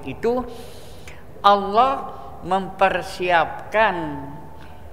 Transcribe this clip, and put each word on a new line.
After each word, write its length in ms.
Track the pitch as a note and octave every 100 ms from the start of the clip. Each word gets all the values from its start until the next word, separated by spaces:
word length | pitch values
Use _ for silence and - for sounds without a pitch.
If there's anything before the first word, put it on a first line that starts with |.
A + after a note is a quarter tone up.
| -
itu, 320 | B2+ A3+ B3 A#3+ - - - - - - - - -
Allah 720 | G3+ G3+ G3 G#3 C4 C#4 - - - - E3
mempersiapkan 1800 | F#3+ F#3 - F#3+ F3+ D#3+ - F3+ F3 D3 - - G#3 A3 F3 D#3+ C#3+ C#3 D3 - - - - -